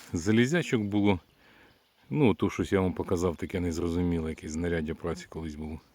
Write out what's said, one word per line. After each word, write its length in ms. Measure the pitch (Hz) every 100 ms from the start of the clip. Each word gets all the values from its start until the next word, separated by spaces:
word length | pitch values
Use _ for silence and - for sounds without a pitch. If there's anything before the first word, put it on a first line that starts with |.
| -
залізячок 680 | 90 87 110 127 170 139 123
було. 380 | 104 104 101 92 - _ _ - - _ _ _ -
Ну, 240 | 139 131
то 160 | 87 101
щось 220 | - 90
я 80 | 98
вам 140 | 92
показав, 420 | 82 87 87 90 78
таке 240 | 85 95
незрозуміле, 720 | 87 82 85 85 87 85 80
якесь 220 | 80 76
знаряддя 440 | 78 87 85 76 80
праці 300 | 85 80 -
колись 260 | - 80 76
було. 260 | 78 78 _